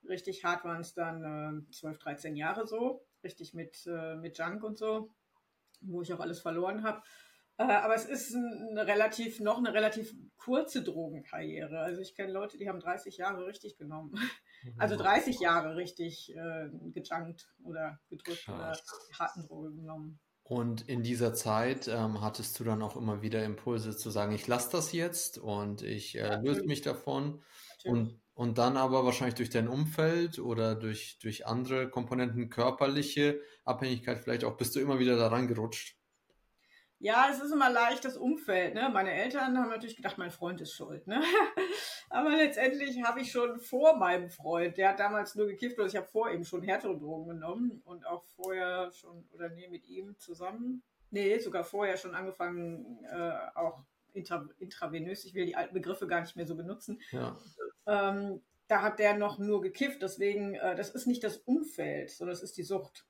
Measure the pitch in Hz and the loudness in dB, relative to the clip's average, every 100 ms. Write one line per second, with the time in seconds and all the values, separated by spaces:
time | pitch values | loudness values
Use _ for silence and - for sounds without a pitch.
0 | - 185 - 190 185 180 170 170 170 - | -4 -6 -4 -4 0 0 -2 -6 -6 -4
1 | 165 165 156 151 151 151 151 - 156 156 | -4 -4 -6 -6 -6 -8 -10 -12 -10 -8
2 | - 143 160 147 156 202 220 214 247 254 | -8 -8 -8 -4 -2 -2 -2 -2 -2 -2
3 | _ _ 185 - 165 165 165 - 170 170 | _ _ -14 -12 -14 -12 -12 -12 -8 -6
4 | 160 160 165 156 165 202 214 214 214 220 | -6 -8 -10 -6 -6 -4 -8 -4 -2 -2
5 | 220 _ _ _ _ _ _ _ 190 175 | -4 _ _ _ _ _ _ _ -8 -6
6 | 170 175 165 170 170 165 180 208 220 214 | -4 -4 -4 -6 -4 -2 -2 0 -2 -4
7 | - - - _ _ _ 247 208 220 226 | -10 -20 -20 _ _ _ 4 4 6 2
8 | 220 277 - 233 240 214 220 214 208 208 | 0 -6 -4 -4 -4 -6 -6 -2 2 4
9 | 220 220 226 - 208 233 240 214 214 220 | 4 2 -6 -2 0 2 2 4 2 2
10 | 220 - - _ - 254 311 262 - 156 | -8 -12 -20 _ 0 2 2 -2 -4 -6
11 | 165 156 - 160 156 156 151 160 160 175 | -6 -8 -10 -8 -8 -8 -8 -4 -4 -4
12 | 185 - 196 190 208 - 202 185 170 185 | -10 -8 -6 -6 -8 -8 -8 -6 -4 -6
13 | - 185 180 196 180 214 208 208 151 156 | -6 -6 -4 -4 -8 -10 -16 -16 -12 -12
14 | 156 202 247 - _ - 123 120 208 208 | -10 -6 -6 -6 _ -20 -16 -2 0 2
15 | 190 214 302 - 175 170 156 160 180 - | 6 6 4 2 4 4 2 -4 -6 -6
16 | 170 160 - 160 165 160 151 165 165 165 | -8 -8 -14 -10 -8 -6 -8 -10 -10 -10
17 | - 165 165 165 - _ 175 160 156 151 | -6 -6 -6 -12 -18 _ -12 -6 -6 -8
18 | _ 156 - 170 - - 160 160 - - | _ -14 -8 -8 -8 -8 -6 -8 -8 -18
19 | - - 175 - 151 156 156 156 160 156 | -18 -4 -4 -4 -14 -12 -12 -12 -12 -12
20 | 156 156 _ _ - 123 117 113 113 123 | -12 -14 _ _ -6 -2 0 -2 -4 -2
21 | 117 120 117 113 117 110 120 135 - 113 | 0 2 2 2 2 2 2 0 -2 0
22 | 110 107 107 107 110 - 113 107 107 131 | 0 0 -2 -4 -6 -4 0 0 0 -2
23 | 113 104 110 110 110 101 - 117 110 107 | -2 -2 0 0 0 -4 -2 -2 -2 -6
24 | 113 107 104 104 - 120 - 175 160 170 | -4 0 0 0 0 0 2 0 0 0
25 | 170 170 - - - 101 104 104 107 107 | -2 -2 -4 -6 -4 -2 -2 -4 -4 -4
26 | - 113 107 104 123 143 - 139 - 131 | -6 -4 -2 0 2 2 0 -2 -2 -4
27 | - 135 143 151 - - - - - 120 | -2 -2 -2 -4 -14 -20 -20 -2 4 4
28 | 113 113 _ - 120 113 123 135 131 131 | 4 -2 _ -2 0 6 6 6 6 6
29 | 127 120 123 117 117 120 113 131 156 156 | 6 4 2 0 2 2 2 2 0 4
30 | 160 165 170 165 120 113 113 110 110 107 | 4 4 2 0 -2 2 2 2 -2 -4
31 | - - 110 107 - 117 127 131 127 127 | -8 -8 -8 -6 -2 0 2 0 0 -2
32 | 117 127 123 117 117 - 120 131 139 139 | -2 0 2 0 -2 4 2 6 2 4
33 | 143 - 147 143 - - - 127 131 123 | 0 4 4 4 -4 -10 -2 0 2 0
34 | 120 117 - 120 120 113 117 - 139 139 | 0 -4 0 0 0 0 0 2 2 6
35 | 127 120 113 117 127 113 110 - - - | 6 6 6 6 4 2 -2 -4 -10 -14
36 | _ _ _ _ _ _ _ - _ _ | _ _ _ _ _ _ _ -20 _ _
37 | 202 226 269 277 294 302 262 240 233 262 | 4 8 8 6 2 6 6 8 6 4
38 | 262 247 254 302 - 185 175 208 254 208 | -2 -2 0 0 2 2 2 2 2 4
39 | 190 165 233 277 262 254 233 226 226 226 | 2 2 0 0 2 2 2 -2 -6 -6
40 | 190 190 175 170 175 180 156 - - 151 | -6 -4 -8 -4 -6 -6 -8 -10 -10 -10
41 | - 226 330 381 392 - 381 415 - - | -2 0 4 6 4 2 -2 -2 -6 -10
42 | - - 302 302 302 - 254 285 277 247 | -4 2 4 6 4 6 2 2 -2 0
43 | 233 247 247 247 240 240 - 254 302 311 | 0 0 -2 0 0 0 -2 6 8 8
44 | 180 180 175 - 156 170 170 175 190 196 | 6 2 0 -8 -2 0 0 4 4 4
45 | 202 214 175 202 208 196 247 240 196 196 | 2 2 -2 0 -2 0 -4 0 0 0
46 | 185 214 226 170 170 180 190 - 214 165 | -2 0 0 0 -4 -4 0 0 0 -4
47 | 147 160 165 165 160 190 247 208 - 175 | -4 -8 -8 -8 -6 0 0 -2 -14 -12
48 | - 175 - - 185 190 180 180 180 175 | -8 -8 -8 -10 -4 -2 -2 -2 -4 -8
49 | 175 175 - 165 170 165 180 175 _ 185 | -20 -20 -20 -10 -10 -10 -14 -16 _ -12
50 | 196 202 - 170 180 220 240 254 _ _ | -10 -12 -16 -10 -8 -6 -6 -6 _ _
51 | _ 202 202 226 214 180 170 202 202 185 | _ 0 4 4 2 -4 -4 0 0 0
52 | 185 175 190 185 180 175 170 165 113 - | -2 -6 -6 -4 -4 -4 -6 -8 -12 -14
53 | - 175 170 156 - - 165 - - _ | -10 -4 -2 -2 -6 -2 -2 -2 -18 _
54 | _ 196 175 170 147 - 185 - 165 165 | _ -12 -6 -6 -6 -12 -14 -8 -6 -4
55 | 165 202 - - 175 170 175 185 170 185 | -6 -8 -8 -2 -2 0 -2 -2 -4 -4
56 | 185 175 170 - 165 165 170 196 - - | 0 0 -2 -8 -6 -6 -6 -10 -8 -10
57 | - - 120 - - - - - - 208 | -8 -6 -6 -8 -18 -12 -12 -8 0 2
58 | 196 196 - 196 _ _ _ 208 202 214 | 4 0 -2 -6 _ _ _ 4 4 4
59 | 208 208 208 202 202 208 185 - 277 269 | 4 6 2 0 2 2 2 0 -2 0
60 | 190 - 202 202 202 196 185 180 202 254 | -6 0 2 2 -2 0 0 0 -4 -2
61 | 247 247 214 214 - 285 302 - 151 147 | 0 0 0 -4 2 2 2 -4 -4 -2
62 | - - 175 180 185 - 160 190 - - | -6 -8 -8 -6 -10 -10 -4 -4 -4 -16
63 | _ | _